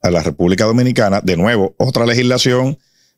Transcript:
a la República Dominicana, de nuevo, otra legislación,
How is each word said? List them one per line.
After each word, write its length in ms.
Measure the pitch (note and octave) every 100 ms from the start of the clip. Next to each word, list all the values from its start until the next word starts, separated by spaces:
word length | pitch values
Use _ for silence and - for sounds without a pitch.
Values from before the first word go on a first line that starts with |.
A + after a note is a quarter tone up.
a 100 | F#2
la 100 | F2
República 440 | D#2 C#2+ F2+ F#2+ A2
Dominicana, 560 | A#2 B2+ B2 G#2 G2
de 160 | F#2 E2+
nuevo, 380 | G2+ A#2 F#2+ -
otra 280 | C3 B2 A#2
legislación, 720 | A#2 B2 B2+ C3 B2 C3 D3+ _ _ _